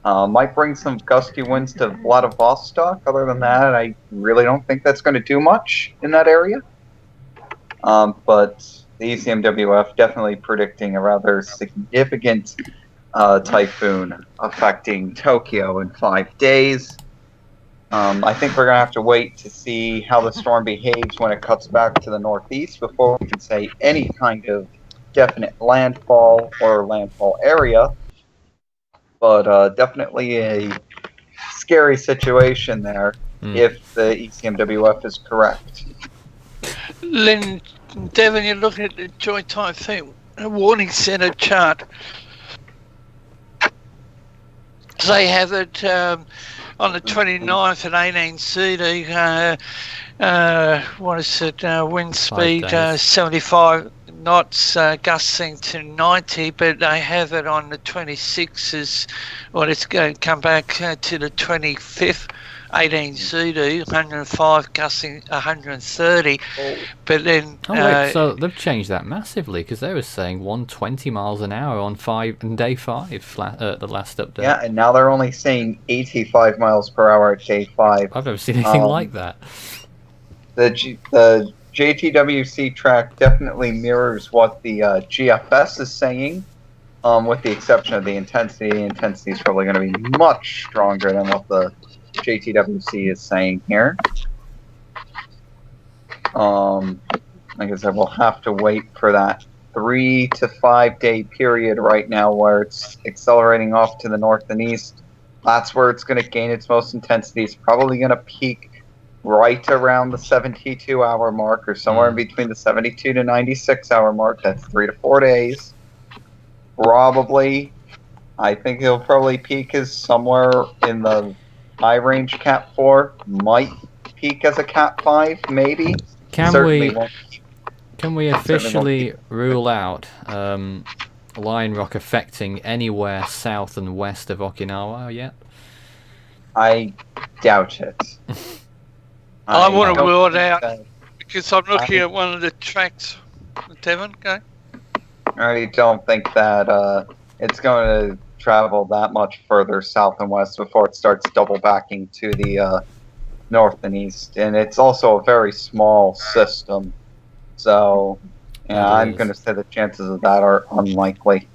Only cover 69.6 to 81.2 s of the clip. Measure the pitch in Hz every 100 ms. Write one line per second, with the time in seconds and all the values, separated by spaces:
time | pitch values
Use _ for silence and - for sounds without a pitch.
69.6 | 82 113 143 175 - - 90 92 95 113
70.6 | 123 - 107 135 143 107 104 104 104 107
71.6 | 143 110 101 104 - 113 113 110 113 113
72.6 | 120 127 - 120 180 120 - - 101 -
73.6 | 107 - 101 101 98 - - - 131 143
74.6 | 117 110 120 127 131 135 127 - 143 127
75.6 | 113 110 - 123 127 123 107 120 113 110
76.6 | 110 107 101 - 110 107 104 101 - 104
77.6 | 101 - 107 101 98 127 131 101 - 123
78.6 | 113 107 107 156 - 113 90 - - -
79.6 | - - - - - - - - - -
80.6 | 120 117 127 117 - 127